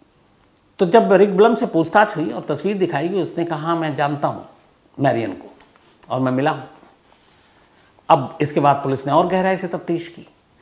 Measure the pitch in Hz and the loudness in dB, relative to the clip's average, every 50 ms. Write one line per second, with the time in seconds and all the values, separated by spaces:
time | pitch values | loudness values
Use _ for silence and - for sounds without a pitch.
0 | _ _ _ _ _ _ _ _ _ _ _ _ _ _ _ - 196 170 196 226 | _ _ _ _ _ _ _ _ _ _ _ _ _ _ _ -2 0 4 4 4
1 | 196 190 202 180 208 202 185 180 214 226 240 - 247 190 - 165 160 - - 208 | 6 6 6 6 6 4 6 4 4 4 4 0 -2 -2 0 -2 0 2 4 2
2 | 214 214 - 156 156 196 120 180 160 - 147 139 - 190 214 190 185 - - 139 | 2 2 0 -6 -6 -6 -6 -8 -6 -6 -6 -4 -2 -4 -2 -2 -2 -2 -2 -2
3 | 160 180 196 190 160 - - 170 170 170 160 151 151 165 170 165 160 156 139 135 | -4 -2 -2 -4 -4 -4 -4 -6 -4 -4 -4 -6 -4 -4 -2 -2 -2 -4 -2 -2
4 | 147 143 151 143 - 143 117 - - - - _ _ _ _ _ _ _ - - | -2 -2 -2 -2 -4 -4 -6 -6 -14 -18 -20 _ _ _ _ _ _ _ -6 0
5 | 135 135 120 117 113 101 90 - - - - - - _ _ _ _ _ _ _ | 0 0 0 0 -2 -6 -8 -12 -16 -20 -20 -20 -20 _ _ _ _ _ _ _
6 | - - 113 131 131 127 127 131 139 156 151 135 - - - - - _ _ _ | -10 -6 -4 -2 -2 -2 0 0 0 -2 -2 -4 -10 -16 -20 -20 -20 _ _ _
7 | _ _ _ _ _ _ _ _ _ _ _ _ _ _ _ _ _ _ _ _ | _ _ _ _ _ _ _ _ _ _ _ _ _ _ _ _ _ _ _ _
8 | _ - 160 147 131 - - - 147 143 - 160 139 143 139 139 - 135 135 131 | _ 2 2 2 2 -4 -6 -4 -4 -2 -2 2 2 2 2 2 0 -4 -4 -4
9 | - 143 139 165 180 180 185 185 185 190 190 175 185 170 - 170 - - 170 165 | -2 0 2 2 2 2 0 0 0 0 -2 -2 -4 -8 -8 -8 -6 -4 -6 -6
10 | 170 - - - - - _ _ _ _ _ _ | -6 -10 -18 -20 -20 -20 _ _ _ _ _ _